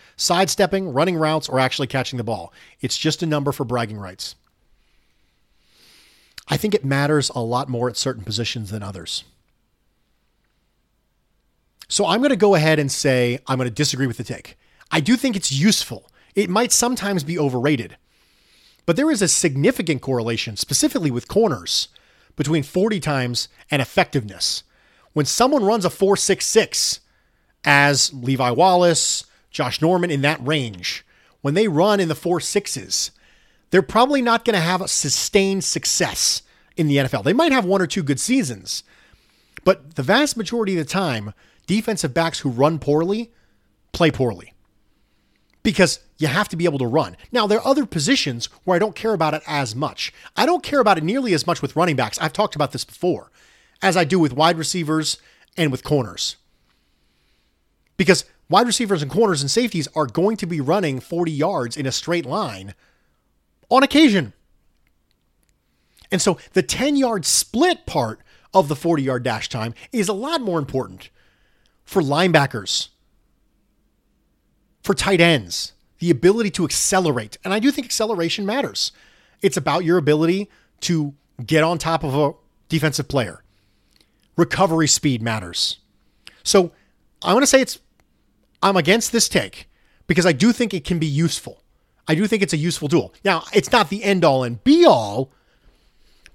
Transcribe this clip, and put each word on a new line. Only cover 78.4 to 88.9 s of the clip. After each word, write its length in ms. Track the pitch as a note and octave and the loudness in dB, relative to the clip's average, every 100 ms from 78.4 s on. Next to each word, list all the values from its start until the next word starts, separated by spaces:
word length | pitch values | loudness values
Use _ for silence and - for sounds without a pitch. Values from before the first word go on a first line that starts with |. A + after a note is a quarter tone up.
| G3 | -4
matters. 460 | C4 E3 - - - _ _ _ _ | -4 -4 -6 -8 -10 _ _ _ _
It's 160 | G3 E3+ | -2 0
about 260 | D3 D#3+ | -2 0
your 140 | E3 F3+ | 2 2
ability 520 | C#3+ D3+ E3 F#3+ G#3 _ _ _ | 2 2 2 0 -4 _ _ _
to 320 | - E3 C#3+ C#3 _ - A2+ | -2 -2 -2 -8 _ -14 0
get 180 | D#3 | 2
on 140 | D#3+ E3+ | 2 0
top 260 | D#3+ D#3+ | -2 -2
of 120 | D3+ C#3 | -2 0
a 180 | D3 - _ _ _ | 0 -2 _ _ _
defensive 380 | D#3+ D3+ D3 - | -2 0 -2 -2
player. 360 | C3+ A2 - _ _ _ _ _ _ _ _ _ - | -2 -4 -8 _ _ _ _ _ _ _ _ _ -2
Recovery 520 | E3+ - D#3 D#3+ D3+ | 0 2 2 2 2
speed 340 | - D3 A#2+ | 2 0 -2
matters. 580 | A#2 A2 F2+ - - - _ _ _ _ - - | -2 -4 -6 -6 -6 -6 _ _ _ _ -20 -10
So 280 | - G3+ F3 - _ _ _ _ | 2 2 2 -4 _ _ _ _
I 120 | - | 0
wanna 140 | A3 C#4+ | 2 4
say 140 | C4+ | 4
it's, 180 | B3+ - _ _ _ _ _ _ _ _ | 2 -4 _ _ _ _ _ _ _ _
I'm 160 | F#3+ F#3+ | 2 2
against 340 | D#3 | 4